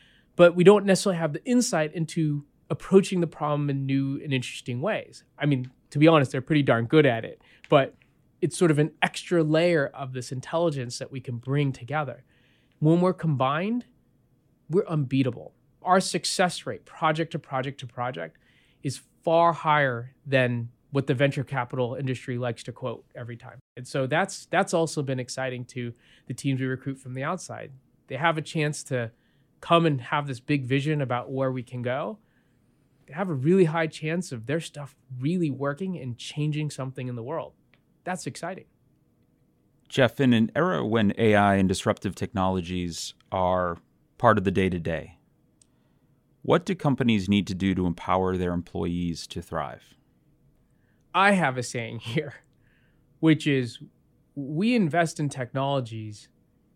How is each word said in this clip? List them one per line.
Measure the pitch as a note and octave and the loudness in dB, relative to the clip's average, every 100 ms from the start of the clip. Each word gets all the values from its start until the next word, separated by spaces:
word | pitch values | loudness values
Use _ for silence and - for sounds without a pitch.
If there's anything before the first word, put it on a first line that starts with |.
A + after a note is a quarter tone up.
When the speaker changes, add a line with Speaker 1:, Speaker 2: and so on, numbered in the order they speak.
| _ _ _ - | _ _ _ 6
Speaker 1:
but | F3 F3 | 6 8
we | |
don't | F3 G#3 G3 | 8 8 6
necessarily | F#3 G3+ E3+ | 2 2 0
have | D#3+ | -2
the | D#3 - | -4 0
insight | B3 A#3 E3+ D#3 | 2 2 0 -2
into | E3+ D#3 E3+ D#3 D3 - _ - | -4 -4 0 0 -2 -6 _ -8
approaching | - - G3 G3 F#3 | -8 4 4 6 0
the | E3 | -2
problem | - D3+ D3 C#3+ | -4 -2 -2 -2
in | C#3 C3+ | -2 0
new | C3+ C3+ C#3 | 0 0 -4
and | D3 | -4
interesting | C3 B2 - - A#2+ | -4 -4 -10 -8 -4
ways. | F3+ E3+ - - _ - | -4 -4 -6 -18 _ -4
I | D3 | 0
mean, | C3 B2+ - _ | 0 -2 -14 _
to | C#3+ | 6
be | D#3 | 8
honest, | D#3+ C3 | 8 6
they're | C3 | -2
pretty | - D3+ | 0 2
darn | C#3 A#2 A#2 | 4 2 4
good | D#3 | 6
at | C#3+ A2+ - | 6 2 -6
it, | - _ _ - | -14 _ _ 4
but | D3 B2+ - _ _ _ _ | 4 4 -4 _ _ _ _
it's | E3 - | -4 2
sort | F3 | 2
of | D3 | 4
an | D#3 - | 0 -2
extra | - - - F3 | -4 -4 -2 0
layer | D3+ D#3 F3 E3 C3+ | 2 2 4 2 -2
of | - C3 | -6 -10
this | C3 A#2+ | -10 -10
intelligence | B2+ - E3 F3 C#3 A#2+ - | -10 -6 -2 -2 -2 -8 -10
that | B2+ | -12
we | C3+ | -12
can | B2+ A#2+ | -10 -10
bring | B2+ C#3+ C#3 | -4 0 0
together. | C3 A#2+ D3+ C3+ - _ _ _ _ _ _ | -2 -6 -6 -6 -10 _ _ _ _ _ _
When | D3+ E3+ | 4 4
we're | F3+ | 4
combined, | F3+ D#3+ C3+ C3 D3+ G3 A#3+ - _ _ _ _ _ _ _ - | 0 -2 0 0 0 -2 -4 -8 _ _ _ _ _ _ _ -2
we're | E3+ - | 0 0
unbeatable. | D#3 C3 C3+ C3 - D2+ - _ _ | -2 0 0 0 -4 -12 -20 _ _
Our | - F#3 | 2 2
success | F#3 F3+ - - F3+ - - | 2 -2 -2 0 0 -2 -10
rate, | G#2+ - | -12 -14
project | - D#3+ D#3 D#3+ | -2 0 0 -4
to | D#3 | -6
project | - C3 C#3 C3 | -6 -6 -6 -8
to | B2 | -12
project, | - B2 F#2+ E2 - _ _ _ _ | -8 -8 -8 -12 -14 _ _ _ _
is | C#3+ - - _ | -10 -8 -14 _
far | - E3 E3+ | 2 4 4
higher | D#3+ D#3+ D3+ C#3 A#2 B2 - C#3 | 2 2 2 2 -2 -8 -16 0
than | C3 B2 A#2+ A#2 - _ | 2 2 0 -6 -12 _
what | C#3 B2+ | -2 0
the | C3 | 2
venture | C#3+ C#3+ | 0 0
capital | B2+ C#3 A#2+ B2+ A#2+ C3 | -4 -6 -4 -4 -4 -4
industry | C3 A#2+ - A#2+ | -6 -6 -6 -6
likes | B2 A2+ - | -6 -6 -12
to | |
quote | A2+ B2+ A2+ _ C3+ | -10 -10 -10 _ -16
every | A#2+ A2+ | -14 -14
time. | - B2+ _ - | -18 -20 _ -18
And | B2+ | -6
so | C#3+ C3 | -4 0
that's, | D#3 F#3+ - - | 0 0 -6 -2
that's | E3 G3 E3+ | 0 2 0
also | D#3+ D3+ | 0 -2
been | C3+ B2+ | -4 -6
exciting | B2 - C3 B2 B2+ | -6 -6 -6 -8 -10
to | B2+ A#2+ - _ _ - | -10 -10 -10 _ _ -14
the | B2 | -6
teams | C#3 C3 | -2 -2
we | C3 | -2
recruit | C3 C#3 C3 | -4 -6 -10
from | B2+ C3 | -10 -8
the | |
outside. | C#3+ F3+ - A2+ A2 C3 _ _ - | -6 -6 -10 -14 -14 -18 _ _ -12
They | B2+ | -2
have | E3+ D#3+ | 0 0
a | |
chance | D3+ E3 D3 D3 | -4 -2 -2 -4
to | - B2+ A2+ - _ _ _ _ | -6 -6 -6 -10 _ _ _ _
come | - E3+ E3 | 2 4 4
and | C#3 | 0
have | A#2 D3+ C#3+ | -2 -4 -4
this | C3 | -8
big | - D3 B2 | -4 -2 0
vision | C3+ C#3+ D3+ | -2 0 -2
about | B2+ B2 C#3 | -2 -4 -4
where | C3+ C3+ | -4 -2
we | B2+ | -4
can | A#2+ B2+ | -8 -6
go. | A#2+ C3 F#3+ G#3+ _ _ _ _ _ _ _ _ - | -4 -4 -6 -10 _ _ _ _ _ _ _ _ -14
They | C#3+ | -6
have | F#3+ | -4
a | |
really | C#3 C#3+ F#3+ E3 | 0 4 4 4
high | E3 E3 | 2 -4
chance | - D#3 E3+ - | -4 -6 -4 -6
of | B2 A2+ | -8 -6
their | E3 | -6
stuff | D#3 D3 C#3 _ - B2+ | -6 -14 -16 _ -18 -6
really | C3+ F3+ D#3+ | -2 0 -2
working | B2+ C#3 C#3+ F#3+ F3 | -2 -6 -6 -8 -8
and | B2+ A#2 | -10 -12
changing | - D3+ D3+ D3+ D3+ | -10 -4 -2 -2 -6
something | - C3 C3 B2+ | -6 -10 -8 -10
in | B2 | -8
the | |
world. | A#2 D#3+ - - _ _ _ _ | -8 -8 -10 -16 _ _ _ _
That's | F3 F#3 D3+ | -10 -8 -8
exciting. | - E3+ F#3+ - _ _ _ _ _ _ _ _ _ _ _ _ | -10 -10 -12 -16 _ _ _ _ _ _ _ _ _ _ _ _
Speaker 2:
Jeff, | - A#2+ - | 2 2 4
in | C3 | 4
an | A2+ A2+ - | 4 4 0
era | F3 D#3+ A#2 | 0 0 0
when | A2+ G2+ - | 2 2 2
A | A2 | 4
I | G#2 G2+ G2 | 6 6 4
and | F#2+ | 2
disruptive | F#2 A2+ G2+ G2+ | 2 0 -2 -4
technologies | - G2 G2 F#2 F#2+ E2+ F2+ F2 D#2+ - - _ | -6 -6 -2 0 -2 -2 -4 -6 -8 -12 -16 _
are | F#2+ F2+ F2+ F2+ F2 _ _ _ - | -2 2 2 0 -4 _ _ _ 2
part | A#2+ G#2+ | 4 4
of | |
the | F#2+ | 2
day-to-day, | F#2 F#2+ F2 E2 D#2+ C#2 - _ _ _ _ _ _ _ _ _ _ _ _ | 2 2 0 -4 -6 -8 -18 _ _ _ _ _ _ _ _ _ _ _ _
what | - E3 G3 | 0 0 0
do | F#3 | -2
companies | D3 B2+ A#2+ G#2+ F#2 | 0 2 2 2 2
need | G2+ F2 | 2 2
to | F#2 | -2
do | F#2+ | 0
to | F#2 F2+ | 2 0
empower | E2+ - F#2 F#2 F#2 | -2 -2 0 0 0
their | F2+ | -2
employees | F2 E2+ F#2 F2 F2 F2 D#2 - | -4 -6 -6 -4 -2 -4 -6 -10
to | F#2 | -14
thrive? | - E2 C#2 - _ _ _ _ _ _ _ _ _ _ _ _ _ | -8 -6 -8 -10 _ _ _ _ _ _ _ _ _ _ _ _ _
Speaker 1:
I | F3 G3+ | 2 4
have | F#3+ D3 B2+ | 4 2 -2
a | |
saying | A#2+ B2+ A#2 A2+ | -6 -8 -8 -10
here, | A#2 C3 D3+ - _ _ _ _ _ _ _ _ | -6 -6 -6 -10 _ _ _ _ _ _ _ _
which | D#3+ D#3 D#3 | 2 4 2
is, | C3+ A#2+ - D3 _ _ _ _ C#3+ | 0 -2 -8 -20 _ _ _ _ -12
"We | C3+ D#3 A3 B3 | -8 -2 0 2
invest | E3+ E3+ D#3+ - | 2 2 0 -2
in | C#3+ | -6
technologies | C3 A#2+ C3+ C#3 C#3 A2+ A2 G#2+ G#2 - _ _ _ _ | -6 -6 -4 -2 -2 -4 -10 -12 -16 -20 _ _ _ _